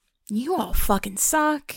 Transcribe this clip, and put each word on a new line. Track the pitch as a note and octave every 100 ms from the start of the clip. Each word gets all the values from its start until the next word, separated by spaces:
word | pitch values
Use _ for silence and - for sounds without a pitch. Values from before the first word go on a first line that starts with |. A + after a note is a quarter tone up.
| _ _ -
"You | G#3+ C#4+
all | F4+ F3+
fucking | - - G3 G3+ G3
suck." | - D#4 D4+ D4 -